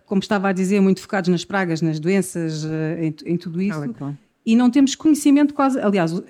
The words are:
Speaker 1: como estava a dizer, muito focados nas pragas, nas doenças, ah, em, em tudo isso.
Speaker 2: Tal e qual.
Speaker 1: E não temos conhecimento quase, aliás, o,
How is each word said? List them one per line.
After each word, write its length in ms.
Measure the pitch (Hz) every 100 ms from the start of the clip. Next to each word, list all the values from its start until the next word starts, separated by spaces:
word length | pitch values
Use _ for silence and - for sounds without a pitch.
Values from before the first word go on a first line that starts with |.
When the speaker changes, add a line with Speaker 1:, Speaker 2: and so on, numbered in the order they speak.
Speaker 1:
como 160 | _ 196
estava 280 | - 208 196
a 40 |
dizer, 280 | 185 185 202
muito 200 | 190 190
focados 300 | - 196 175
nas 140 | 170
pragas, 360 | - 196 180 160
nas 200 | 160 156
doenças, 640 | 165 196 180 175 160 156
ah, 360 | 156 160 156 170
em, 140 | 160 156
em 120 | - 170
tudo 260 | 185 170
isso. 160 | 196 156
Speaker 2:
Tal 100 | 139
e 60 |
qual. 200 | 113 139 143 _ _
Speaker 1:
E 120 | 220 233
não 120 | 247
temos 240 | 277 269 -
conhecimento 580 | 320 294 294 285 294
quase, 240 | 294 269 262
aliás, 340 | 202 196 160
o, 120 | 170